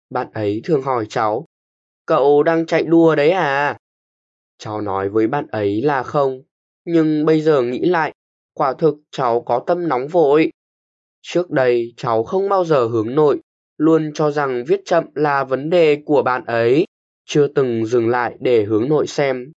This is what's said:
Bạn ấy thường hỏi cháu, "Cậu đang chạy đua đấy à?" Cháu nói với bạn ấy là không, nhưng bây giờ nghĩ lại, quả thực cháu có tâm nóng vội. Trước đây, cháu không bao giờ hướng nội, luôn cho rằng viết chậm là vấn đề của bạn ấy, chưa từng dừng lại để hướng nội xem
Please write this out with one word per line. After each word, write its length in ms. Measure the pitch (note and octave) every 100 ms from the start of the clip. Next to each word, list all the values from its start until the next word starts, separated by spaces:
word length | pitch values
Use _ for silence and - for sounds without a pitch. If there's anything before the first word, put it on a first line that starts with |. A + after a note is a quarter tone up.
| -
Bạn 220 | B2+ B2+
ấy 280 | A2 G#2 G#2+
thường 180 | - D3+
hỏi 240 | C3+ B2+ G#2+
cháu, 360 | B2+ A2 A2+ - _ _ _ _ _ -
"Cậu 360 | D#3 C#3 D3
đang 240 | D#3 E3 E3
chạy 160 | D#3+
đua 320 | C3+ E3 E3
đấy 160 | D3 D3
à?" 480 | F#3+ D3+ C#3 C#3+ A2 _ _ _ _ _ _ _ -
Cháu 220 | A2 G#2+
nói 280 | G2+ F#2+ G2
với 180 | G#2+ A2
bạn 200 | C#3+ -
ấy 360 | A2 G#2 G#2
là 200 | C#3+ C#3
không, 400 | A#2+ D3+ C#3 C3 - _ _ _
nhưng 400 | - E3+ D#3 D3+
bây 160 | D#3 D#3
giờ 220 | D#3 C#3+
nghĩ 160 | A#2+ B2+
lại, 340 | E3+ F3 D3+ - _ _ _
quả 200 | - C#3+ C3
thực 160 | D#3+ D3 _
cháu 300 | - B2 A#2
có 180 | A#2 A#2+ B2+
tâm 220 | F3 E3+
nóng 200 | B2 C#3
vội. 420 | F3 D3 D3+ D#3+ - _ _ _ _ _ _ -
Trước 220 | E3+ F3+
đây, 440 | C#3 B2+ A#2+ A#2 -
cháu 280 | B2+ A2+
không 240 | A2+ F#3+ G3
bao 160 | G3
giờ 220 | E3+ D3 A#2
hướng 280 | A#2 G#2+
nội, 260 | C#3 D3+ A2 - _ _ -
luôn 340 | D3+ D#3+ D3+
cho 160 | D3 D3+
rằng 340 | D3 C#3 B2 B2+
viết 140 | G3
chậm 200 | - E3+ -
là 300 | C#3 D3+ C#3
vấn 260 | C3 C3 D3
đề 320 | F3 D#3 D3 D3+
của 160 | C#3+
bạn 220 | B2 B2
ấy, 400 | - A#2 A#2 C#3+ - _ _ _
chưa 220 | - D#3 C#3+
từng 400 | - C3 A2+ A2
dừng 220 | B2 A2+
lại 280 | B2 A#2+ A#2+
để 240 | C3 A#2+
hướng 240 | G2+ G#2+ B2+
nội 180 | D3+ -
xem 460 | - C#3 B2+ B2+